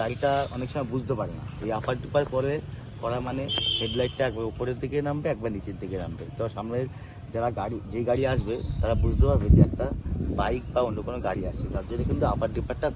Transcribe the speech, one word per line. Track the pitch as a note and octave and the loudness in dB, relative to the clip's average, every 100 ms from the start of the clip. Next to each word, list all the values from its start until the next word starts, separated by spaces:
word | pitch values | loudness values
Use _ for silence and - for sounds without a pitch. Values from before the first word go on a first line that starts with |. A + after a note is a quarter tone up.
গাড়িটা | A2+ A#2+ C#3+ C#3 C#3 | -4 0 2 2 0
অনেক | B2 B2+ | -4 -6
সময় | D3+ B2 | -4 -4
বুঝতে | B2+ B2 B2+ | -4 -2 -2
পারে | F#2 E2 | -4 -6
না। | - - | -10 -8
এই | G#2+ A2 | -4 -2
আপার | - B2+ | -2 -4
ডিপার | - C#3+ C#3+ | 0 0 0
পরে | C3 C3+ D3+ D3 - - - | 0 -2 -2 -6 -12 -14 -8
করা | A#2 B2 B2 | -4 -4 -4
মানে | C3 C3+ - - - | -6 -4 -2 -2 -2
হেডলাইটটা | A2+ A#2 B2 - C3 | -2 0 -2 0 -2
একবার | A2 A2+ | 0 -4
উপরের | - B2 A#2+ | -4 -4 -4
দিকে | C3 C#3+ C#3+ | -4 -2 -2
নামবে, | D3 D#3 | -2 -2
একবার | A#2 A2+ G#2 | -2 -4 -6
নিচের | F2 F#2+ | -8 -8
দিকে | F#2+ F#2 | -6 -6
নামবে। | E2+ E2 E2+ - | -6 -8 -10 -6
তো | A#2 G2+ | -6 -4
সামনে | A2 A#2+ C3 - - - - | -4 -4 -4 -8 -14 -14 -8
যারা | A2+ A#2+ A2+ | -4 -2 -2
গাড়ি, | G2+ A#2 G2+ | -4 -6 -6
যেই | G#2+ A#2 | -4 0
গাড়ি | B2 C3 | 2 4
আসবে, | B2+ G2+ B2 - - | 4 4 -2 -4 0
তারা | A2 A2+ | 2 4
বুঝতে | - - C3 | 4 6 6
পারবে | C#3+ - - | 6 10 10
যে | - | 10
একটা | - B2+ C3+ - - - G2 | 6 -2 -2 -4 -2 -2 0
বাইক | G2+ B2 - | 0 0 0
বা | B2 B2 | 0 2
অন্য | G#2+ G#2 | 0 -6
কোনো | B2 G#2+ | -4 -2
গাড়ি | F#2+ F#2 | -2 -4
আসছে, | - - | -4 -4
তার | G2 F#2+ | -4 -4
জন্য | A#2+ - | -2 0
কিন্তু | - B2+ | 2 2
আপার | G2+ A2+ A2 | 2 0 -2
ডিপারটা | - A#2+ D3+ | -4 -2 -2